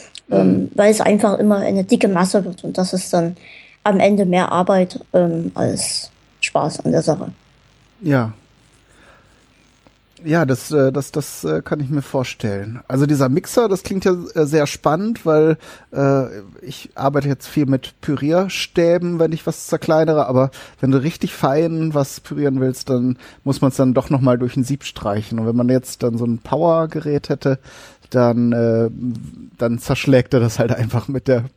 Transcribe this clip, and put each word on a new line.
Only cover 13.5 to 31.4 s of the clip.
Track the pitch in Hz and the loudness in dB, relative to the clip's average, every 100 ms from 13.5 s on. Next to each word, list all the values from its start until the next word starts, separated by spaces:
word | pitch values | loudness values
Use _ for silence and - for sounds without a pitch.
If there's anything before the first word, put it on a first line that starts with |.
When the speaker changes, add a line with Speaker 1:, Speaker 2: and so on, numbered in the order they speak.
| - 226 | 0 2
Speaker 2:
das | 190 | 0
klingt | - 190 190 | -4 -2 0
ja, | 180 170 175 | 0 -2 -2
äh, | 151 | 0
sehr | 156 143 | 2 0
spannend, | - 156 160 208 226 165 | -2 0 0 -2 -4 2
weil, | 156 156 156 - - _ | 4 4 2 -4 -20 _
äh, | 139 139 139 127 101 98 - | -2 2 2 0 -8 -18 -18
ich | - 139 - - | -16 -16 -16 -4
arbeite | 135 143 139 | -2 0 0
jetzt | 139 - | -4 -4
viel | - 139 | -2 0
mit | 131 - - | 0 -4 -12
Pürierstäben, | - 135 143 170 190 - - - 170 175 175 170 | -6 -4 0 0 0 -4 -6 0 2 2 0 0
wenn | 160 | 0
ich | 160 - | -2 -6
was | 160 - | -8 -4
zerkleinere, | 160 - 156 160 156 131 | -4 0 2 2 2 2
aber | 127 131 - - - | 2 0 -2 -20 -4
wenn | 135 | 0
du | 135 | 2
richtig | 143 - 175 | 0 -4 -8
fein | - 143 147 165 160 160 | -2 0 2 0 0 -2
was | 147 139 - | -2 -2 -6
pürieren | - 147 143 135 | -12 -2 0 0
willst, | 131 127 - | 0 -2 -2
dann | 127 127 123 - - | 0 0 -4 -10 -8
muss | 139 139 | -4 0
man's | 139 127 | 0 2
dann | 131 | 2
doch | 123 - | 2 2
noch | 139 | 2
mal | 127 123 | 2 2
durch | 123 - | 0 -2
ein | |
Sieb | 127 139 - | -4 -4 -8
streichen. | - 107 101 104 113 | -8 -6 -4 -4 -4
Und | 110 | -2
wenn | 120 | 0
man | 123 | 2
jetzt | 127 127 - | 2 -2 -4
dann | 123 117 | -4 -2
so | |
ein | 120 117 | -2 -4
Powergerät | - 139 170 165 160 156 151 143 - | -4 0 2 2 0 -4 -2 -2 -2
hätte, | 143 143 131 - - - - - | -2 -2 -2 -6 -20 -20 -20 -4
dann, | 123 120 117 120 | 2 4 4 2
äh, | 120 117 113 117 - 123 113 - - - - | 2 2 2 0 -2 -8 -8 -10 -18 -18 -4
dann | 117 117 | -4 -2
zerschlägt | - 135 - 131 - | -2 -2 4 4 4
er | 131 | 2
das | 113 - | 2 0
halt | 117 | -2
einfach | - 110 120 - | -2 -2 -2 -4
mit | 131 - | -4 0
der | 123 | 0